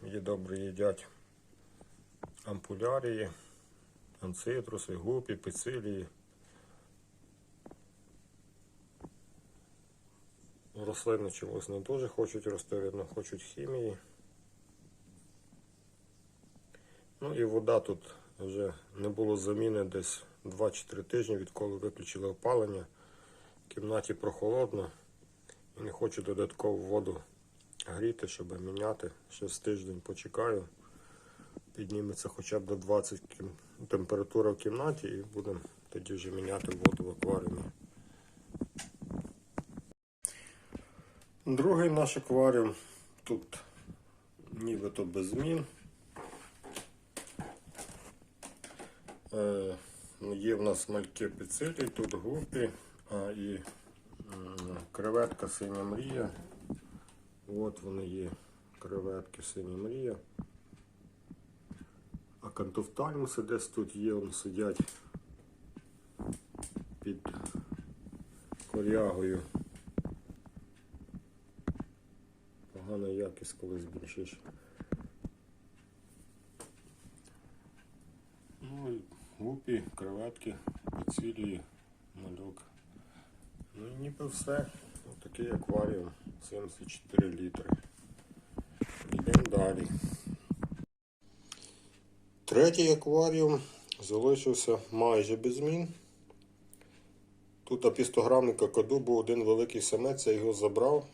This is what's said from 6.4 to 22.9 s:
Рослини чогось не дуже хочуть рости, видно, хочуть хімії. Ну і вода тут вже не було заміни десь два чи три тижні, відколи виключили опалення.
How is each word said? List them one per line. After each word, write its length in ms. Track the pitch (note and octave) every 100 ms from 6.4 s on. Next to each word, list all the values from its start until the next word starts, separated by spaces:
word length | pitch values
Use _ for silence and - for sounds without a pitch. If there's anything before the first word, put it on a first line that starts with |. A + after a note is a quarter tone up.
| - - - - - - - - - - - - - - - - - - - - - - - - - - - - - - - - - - - _ - - - - - - - G#2
Рослини 560 | G#2 G#2+ A#2 A2 G2
чогось 380 | - G2 G2+ G2
не 100 | G2
дуже 280 | F#2+ C3+ B2+
хочуть 400 | - A2+ A2 G#2+
рости, 320 | G2 - G2+
видно, 260 | G2 G2 F#2 -
хочуть 260 | G2 F2+
хімії. 560 | - - C#3 C3 A2+ F#2 - - - - - - - - - - - - - - - - - - - - - - - - - - - - - - - -
Ну 140 | C#3+ C#3
і 80 |
вода 360 | A2+ A2 A2 A2+
тут 360 | - F#2 - - - -
вже 340 | F#2+ G2 G2 E2+ - G2
не 140 | G#2
було 280 | G#2 G#2+ G2+
заміни 460 | F#2+ G#2 A2+ G#2+
десь 400 | F#2+ F#2+ F2 - - -
два 280 | G2+ F#2 G#2+
чи 140 | - -
три 160 | G2
тижні, 340 | F#2 B2 A2 G2+
відколи 400 | F#2 - G#2 G2
виключили 500 | G#2 - F2+ F#2+ G2
опалення. 580 | F#2 A#2 B2 G#2 F#2+ F2